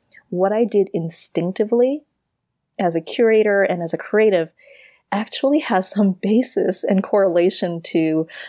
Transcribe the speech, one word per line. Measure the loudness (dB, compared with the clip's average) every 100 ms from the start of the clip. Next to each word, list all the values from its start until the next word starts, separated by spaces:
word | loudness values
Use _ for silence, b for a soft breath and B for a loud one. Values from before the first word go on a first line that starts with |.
| _ B -8
what | -2 0
I | 0
did | 0 2 0
instinctively | -2 -6 -8 -6 -4 -4 -2 0 2 2 0 _ _ _ _ _ _ _ -4
as | -2 -2
a |
curator | -4 0 2 4 4 2
and | 0 0
as | -4
a | -8
creative | -2 2 4 2 -2 _ b b b b -8
actually | -6 -6 -2 0 0
has | 0 -2 -2
some | 0 0
basis | 0 0 0 0 -2 -2 -2
and | 0 0
correlation | 2 2 2 2 0 0 -6 -6
to | -4 0 0 0 -2 B